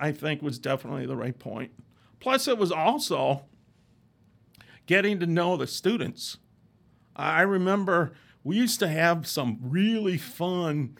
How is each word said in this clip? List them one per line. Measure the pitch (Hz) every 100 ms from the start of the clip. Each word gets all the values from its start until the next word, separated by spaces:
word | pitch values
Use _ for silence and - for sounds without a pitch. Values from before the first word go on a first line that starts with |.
I | 151
think | 151 156 147
was | 147 120
definitely | 135 135 123 139 127
the | 135
right | 120 127
point. | - 110 - - - _ _ _
Plus, | - 262 285
it | 233
was | 190
also | 160 160 285 - 151 135 139 - _ _ _ _ _ _ _ _ _ _ _ - - -
getting | 185 202 202
to | 170
know | 165 175 180
the | 127
students. | - - 233 131 - - - _ _ _ _ _ _ _ -
I, | 139 160
I |
remember | 190 190 180 202 190 175 160 - - _
we | 135 196
used | 240 -
to | 185
have | 156 170 170 160
some | - 127 143
really | 127 160 208 226 208 180
fun | - - 175 180 165 151 127